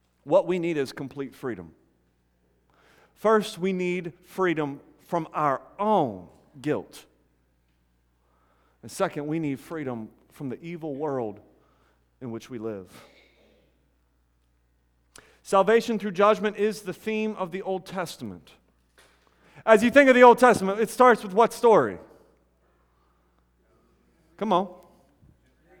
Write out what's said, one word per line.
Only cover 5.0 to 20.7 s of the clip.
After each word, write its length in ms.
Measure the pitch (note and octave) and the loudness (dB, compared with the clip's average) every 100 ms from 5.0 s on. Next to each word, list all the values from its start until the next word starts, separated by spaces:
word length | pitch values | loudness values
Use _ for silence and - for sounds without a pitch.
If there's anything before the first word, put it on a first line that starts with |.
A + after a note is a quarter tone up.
| - | -8
from 220 | E3+ D#3+ | -6 -6
our 280 | - D3+ C3 - - | -4 -2 -2 -8 -6
own 500 | G#3 G#3 C3+ F#2+ E2+ _ _ C#3+ | 0 0 0 -6 -18 _ _ -10
guilt. 460 | D3 A#2+ - - - _ _ _ _ _ _ _ _ _ _ _ _ _ _ _ _ _ | -4 -4 -6 -20 -20 _ _ _ _ _ _ _ _ _ _ _ _ _ _ _ _ _
And 80 | A2+ | -16
second, 380 | - F#3 D#3+ D3 | -6 -6 -6 -8
we 100 | E3 | -6
need 220 | D3+ C3 | -6 -8
freedom 500 | - E3 C3+ A#2 A2 _ _ | -10 -12 -10 -10 -12 _ _
from 180 | - C#3 | -14 -12
the 100 | G#2+ | -12
evil 320 | E3 F3 D#3+ C3+ | -14 -12 -12 -8
world 460 | D3+ C3+ A2 G2 _ _ _ _ _ _ _ _ | -6 -6 -6 -10 _ _ _ _ _ _ _ _
in 100 | B2+ | -14
which 180 | A2+ - | -14 -14
we 80 | B2 | -12
live. 320 | A2 G#2 F2+ - - _ _ _ _ _ _ _ _ _ _ _ _ _ _ _ _ _ _ _ _ - _ _ | -10 -12 -16 -20 -20 _ _ _ _ _ _ _ _ _ _ _ _ _ _ _ _ _ _ _ _ -20 _ _
Salvation 560 | - G3 F#3+ A3+ A3+ A3 | 0 2 4 2 2 -6
through 120 | G#3 | -4
judgment 460 | F#3+ G3+ G3 G#3 G3 | 0 2 2 -2 -4
is 240 | G#3+ G3 | -4 -4
the 120 | F3+ | -12
theme 420 | F3 A3 G#3+ G#3+ G#3 | -12 -8 -6 -6 -6
of 140 | F#3 | -10
the 100 | F#3 | -10
Old 240 | F#3 F#3+ - | -8 -8 -8
Testament. 640 | F#3 E3 - A#2 F2 - _ _ _ _ _ _ _ _ _ _ - | -10 -10 -10 -14 -14 -20 _ _ _ _ _ _ _ _ _ _ -6
As 200 | - A3 | 4 4
you 80 | A#3+ | 6
think 180 | C#4 C4+ | 6 6
of 60 | B3 | 8
the 80 | |
Old 160 | B3 A#3 | 8 8
Testament, 400 | B3 G3+ F#3+ | 6 4 0